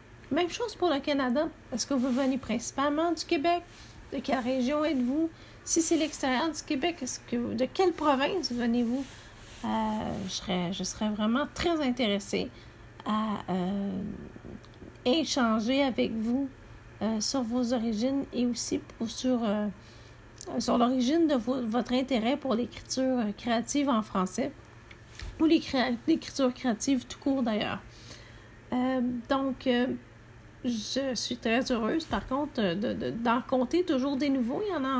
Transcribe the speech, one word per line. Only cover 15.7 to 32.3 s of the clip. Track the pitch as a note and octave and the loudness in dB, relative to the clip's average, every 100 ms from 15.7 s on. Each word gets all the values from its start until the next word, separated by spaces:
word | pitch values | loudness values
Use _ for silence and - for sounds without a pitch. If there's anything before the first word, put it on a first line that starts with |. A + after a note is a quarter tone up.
| C4+ | 2
avec | C#4 A#3+ B3 | 2 2 0
vous, | A3+ A3 B3+ C#4 - - - - - | 0 0 0 -2 -8 -20 -20 -20 -4
euh, | G3+ A3 | -2 0
sur | G#3 C4+ | 0 -2
vos | A3+ B3 A#3 | 0 0 0
origines | B3 A#3 G#3 B3+ C#4 - | 0 0 0 0 0 -2
et | A#3+ B3 | 0 0
aussi | A#3+ - C#4+ | 0 -2 -4
pour, | - - A3+ | -4 -6 -6
sur, | - B3+ B3 | -2 0 2
euh, | A3+ G#3 G#3 F#3 - - - - - - F#4 B3+ | 2 0 -2 -4 -14 -20 -20 -20 -20 -14 -6 -2
sur | A#3+ A#3+ | 2 4
l'origine | A#3+ C4 A#3+ E4 D#4+ | 4 4 4 4 4
de | |
vo-, | C4+ G#3+ C4 | 4 2 0
votre | A#3 A#3+ - | 0 0 2
intérêt | B3 C4 B3 A3+ D4 | 0 2 2 2 0
pour | C4+ | 0
l'écriture, | A3+ B3 - - - C4 B3 | 0 0 -6 -4 0 2 2
euh, | G#3+ - | 0 -2
créative | B3 A#3 A#3 C#4+ C#4 | 0 0 2 2 4
en | A3+ | 2
français | G#3+ G3 F#3 - C#4 - - - - - - - - - | 2 0 0 0 -4 -6 -18 -20 -20 -20 -18 -14 -10 2
ou | D#4+ | 4
les | E4 | 4
créa-, | - C4+ B3 A#3+ - | 4 0 2 0 0
l'écriture | D#4+ - - B3+ | 0 -2 0 0
créative | - B3+ A3 - C4 - | 2 -2 0 2 0 -2
tout | - | -4
court | C#4+ C4+ | 0 2
d'ailleurs. | A3+ G#3 G#2 C#3 - - - - - - - - - | 2 0 -2 -4 -8 -18 -18 -18 -18 -20 -20 -20 -4
Euh, | B3 B3+ C4 B3 B3 - | 0 2 2 0 -2 0
donc, | C4+ C4+ B3+ C4 | 0 0 0 2
euh, | B3 B3+ A#3+ - - - - - - | 2 2 -2 -10 -20 -20 -20 -20 -6
je | B3+ A3+ G3+ C4 C4+ A#3+ | -4 -2 -2 -2 -2 -2
suis | - B3 | -4 -2
très | A#3 A#3 - | 0 2 2
heureuse | A#3 A3 E4 - | 0 2 0 0
par | G#3+ | -4
contre | - | -2